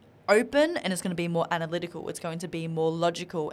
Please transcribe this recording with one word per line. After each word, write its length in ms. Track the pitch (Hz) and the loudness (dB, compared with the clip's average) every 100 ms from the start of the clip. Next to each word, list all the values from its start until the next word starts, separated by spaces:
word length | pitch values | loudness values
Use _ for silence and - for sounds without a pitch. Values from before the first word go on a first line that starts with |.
| - _ - | -20 _ 4
open, 480 | 208 247 285 311 339 | 4 6 4 4 2
and 140 | 190 | -2
it's 100 | 180 | -2
gonna 120 | 190 | -2
be 140 | 175 170 | -2 0
more 180 | 165 160 | 0 0
analytical. 560 | 170 160 175 170 165 - | 0 -2 -4 -4 -8 -8
It's 100 | 165 | -6
going 220 | 170 165 | -6 -6
to 80 | 175 | -6
be 180 | 165 165 | -6 -4
more 240 | 160 160 | 0 0
logical 640 | 165 170 170 180 170 151 | 4 2 0 -6 -4 -6